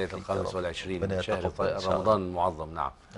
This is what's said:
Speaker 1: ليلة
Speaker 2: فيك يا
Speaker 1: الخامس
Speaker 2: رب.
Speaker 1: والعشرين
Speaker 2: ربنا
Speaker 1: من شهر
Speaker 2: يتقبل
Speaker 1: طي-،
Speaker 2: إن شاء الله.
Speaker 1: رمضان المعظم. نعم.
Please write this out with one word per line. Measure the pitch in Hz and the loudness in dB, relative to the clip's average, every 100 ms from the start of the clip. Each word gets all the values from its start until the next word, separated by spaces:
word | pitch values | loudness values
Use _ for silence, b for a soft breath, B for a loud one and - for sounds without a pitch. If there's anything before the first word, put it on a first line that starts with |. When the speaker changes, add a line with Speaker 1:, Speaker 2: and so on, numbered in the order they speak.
| 92 | 0
Speaker 1:
ليلة | 95 | -4
Speaker 2:
فيك | 95 | -2
يا | |
Speaker 1:
الخامس | 98 92 | 0 0
Speaker 2:
رب. | 95 | -2
Speaker 1:
والعشرين | 90 82 95 92 | -2 -4 -4 -2
Speaker 2:
ربنا | 98 95 | 0 0
Speaker 1:
من | |
شهر | 90 101 | 0 0
Speaker 2:
يتقبل | 87 - | 0 0
Speaker 1:
طي-، | 98 | 0
Speaker 2:
إن | 98 | 0
شاء | 95 | 2
الله. | 92 | 2
Speaker 1:
رمضان | 92 107 | 4 4
المعظم. | 90 90 90 78 78 | 2 2 0 0 -6
نعم. | 80 71 - - | -4 -4 -6 -10